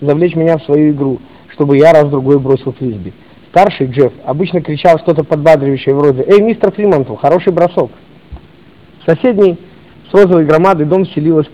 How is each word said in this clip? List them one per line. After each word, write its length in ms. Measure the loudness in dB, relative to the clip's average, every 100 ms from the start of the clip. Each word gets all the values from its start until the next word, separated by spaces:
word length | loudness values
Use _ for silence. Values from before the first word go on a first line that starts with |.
завлечь 340 | -4 0 -2 0
меня 220 | -2 -2
в 60 |
свою 280 | 0 0 0
игру, 280 | -2 -4 -6 -12 -20 -14
чтобы 300 | -4 0 4
я 160 | 4
раз-другой 460 | 4 2 -2 0 0
бросил 340 | 0 -2 -4
фрисби. 400 | -8 -8 -8 -12 -18 -20 -20 -4
Старший, 380 | 0 0 0 -4
Джефф, 240 | 0 -2 -2 -8
обычно 360 | -6 -4 -6
кричал 380 | -6 -2 2 2
что-то 240 | 0 -2
подбадривающее 720 | -2 0 2 2 2 -2 -2 0
вроде: 280 | 0 0 2
«Эй, 140 | 2
мистер 300 | 2 0 -2
Фримантл, 420 | -2 0 0 -2 -4
хороший 380 | 0 0 0
бросок!». 360 | 0 -2 -2 -6 -8 -20 -20 -20 -20 -20 _ -20 -20 -20 -8
С 40 | -4
соседней, 520 | -2 0 2 0 0 -10 -20 -20 -20 -2
с 20 |
розовой 320 | 2 2 2 2
громадой, 400 | 2 2 0 0
дом 200 | -2 -2
вселилась 420 | -4 -2 -2 -2